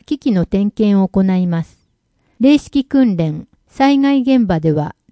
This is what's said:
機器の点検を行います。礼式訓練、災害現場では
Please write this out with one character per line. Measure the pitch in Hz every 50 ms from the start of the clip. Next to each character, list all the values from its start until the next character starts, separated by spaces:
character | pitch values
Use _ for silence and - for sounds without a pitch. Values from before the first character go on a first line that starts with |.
| _
機 | - 302 -
器 | - 277
の | 202 180 170
点 | - - 190 202 208
検 | - - 214 208 202 190
を | 190 185
行 | - 196
い | 190 190 185 185 180
ま | 180 170 165 160
す。 | - _ _ _ _ _ _ _ _ _ _ _ _ _ -
礼 | 226 277 302 277
式 | - - - 277 269
訓 | - - 269 262 226 185
練、 | 170 165 156 151 165 - - _ _ _
災 | _ - - 269 277 285 277
害 | 277 277 277 269
現 | 240 262 262 247 220
場 | 185 175 160
で | 156 160
は | 147 156 147 - - _ _ _